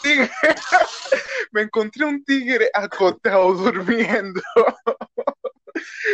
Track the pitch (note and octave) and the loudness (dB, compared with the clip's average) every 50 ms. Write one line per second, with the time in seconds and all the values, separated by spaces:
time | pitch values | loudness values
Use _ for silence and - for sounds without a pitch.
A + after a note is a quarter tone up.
0 | - C#4+ D4 C#4 B3 - - - - D#4 - - - - - - - - - - | 0 2 2 2 2 0 -2 0 2 2 2 0 -2 2 2 2 2 2 -2 -12
1 | - - - - - - C5+ C5 G#4+ - - G#3+ G#3+ G#3+ - A3+ G#3+ G#3+ - A#3+ | -2 -2 -2 -2 -2 -6 -6 -6 -6 -4 -2 -4 -4 0 -2 -2 -2 -2 -2 -2
2 | D4+ D4 C#4+ C#4+ C#4 - C#4 C4+ B3 B3 C4 A3+ G#3+ - - G#3 G3+ G3+ - - | -2 -2 -2 -4 -2 -2 -2 0 0 0 2 2 2 2 0 -2 -4 -4 -2 2
3 | F#3+ F3+ F3 - - A3 G3 F#3+ F#3 F#3 F#3+ F3 F#3+ A#3+ F#3+ F#3+ F#3 F3 A#3 A3+ | 2 2 2 0 -2 2 4 4 4 4 2 2 0 0 0 0 -2 -2 0 0
4 | A3+ E3 A3 A3 G3 G3 F3+ F3+ - - - - A3+ A#3+ - - _ A#3 - - | 0 0 0 -2 -2 -4 -8 -8 -10 2 2 4 4 4 0 -2 _ -6 -4 -4
5 | A3+ - _ - - - - _ - - - _ _ - _ D#4+ - - - - | -10 -12 _ -6 -6 -6 -6 _ -14 -14 -14 _ _ -12 _ -12 -12 -12 -12 -6
6 | - G#4+ | -2 -2